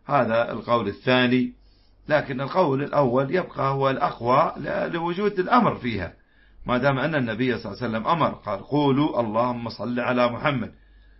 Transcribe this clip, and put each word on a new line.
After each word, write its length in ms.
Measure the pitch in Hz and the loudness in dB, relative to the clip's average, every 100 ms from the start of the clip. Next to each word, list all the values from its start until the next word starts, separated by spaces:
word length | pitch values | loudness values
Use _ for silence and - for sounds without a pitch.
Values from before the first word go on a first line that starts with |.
| - | -2
هذا 460 | 143 113 113 117 | 0 2 0 0
القول 360 | 113 110 117 101 | -4 0 0 0
الثاني، 640 | 98 131 127 123 127 123 - _ _ _ _ - | -2 2 4 4 2 0 -6 _ _ _ _ 0
لكن 320 | 151 - 131 | 0 0 -6
القول 420 | 139 190 165 135 | -2 0 2 2
الأول 520 | 143 147 131 127 135 | 0 2 4 2 2
يبقى 360 | 180 175 - 135 | 0 -2 -2 -2
هو 200 | 139 135 | 0 0
الأقوى 600 | 127 - - 117 - - - | 0 -2 -2 2 4 2 -2
ل-، 360 | 151 - 165 | -4 -2 -2
لوجود 460 | 165 170 175 208 180 | -4 -4 -2 -2 -2
الأمر 360 | 185 240 175 | 2 4 4
فيها، 380 | 104 117 101 82 - _ _ _ - - | 0 -4 -6 -8 -12 _ _ _ -14 -2
ما 120 | 123 | 0
دام 200 | 139 131 | 2 2
أن 160 | 147 | 0
النبي 440 | 151 120 107 127 113 | 0 -2 -2 -2 -2
صلى 140 | 107 | -6
الله 100 | 98 | -6
عليه 140 | 120 110 | -4 -4
وسلم 100 | 120 | -2
أمر 220 | 165 127 | 0 0
قال: 320 | 101 104 98 | -2 -6 -8
"قولوا 600 | - 139 143 135 151 120 | -2 2 2 4 2 0
اللهم 480 | 113 107 123 120 117 | -2 0 -2 -4 -8
صل 320 | - 110 123 | -8 -6 -4
على 320 | 120 123 120 | 0 2 2
محمد"، 400 | 113 147 131 98 - - - - | 0 -2 -2 -6 -12 -20 -20 -20